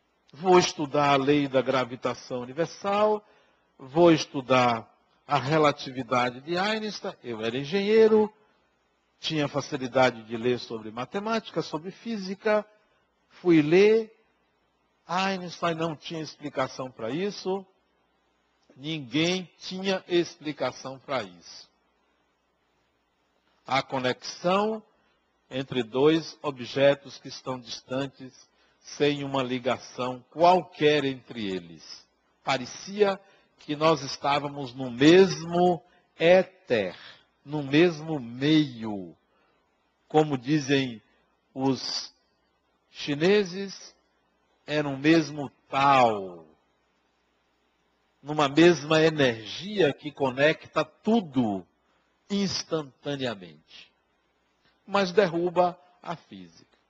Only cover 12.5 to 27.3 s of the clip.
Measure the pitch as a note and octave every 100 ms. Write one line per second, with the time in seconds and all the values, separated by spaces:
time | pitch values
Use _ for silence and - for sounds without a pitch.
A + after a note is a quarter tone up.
12.5 | G#3+ G#3 _ _ _ _ _ _ _ F3+
13.5 | E3 D3 F3 G#3 A3 A3 _ _ _ _
14.5 | _ _ _ _ _ - F3 F#3+ F#3+ F3+
15.5 | - E3+ E3 E3 D3 - E3 D3+ - D3
16.5 | C#3 C3 - C3 - A2+ C#3+ G3+ G3 F#3
17.5 | F#3+ F#3+ _ _ _ _ _ _ _ _
18.5 | _ _ - C#3+ D#3+ B2+ C3+ E3 F#3 F3
19.5 | _ - F#3 G3 F#3+ - F3 D#3+ - D3
20.5 | C#3+ B2+ - C3+ C3+ - C3+ G2+ F2 -
21.5 | - - _ _ _ _ _ _ _ _
22.5 | _ _ _ _ _ _ _ _ _ _
23.5 | _ - C3 - C3+ B2+ A#2+ - - F3
24.5 | F#3+ G#3 A3 - _ _ _ _ _ _
25.5 | C3 C3+ B2+ A2+ B2 D3 D#3+ D3+ - D3+
26.5 | C3+ A#2+ C#3 C#3 C#3 C3+ - C#3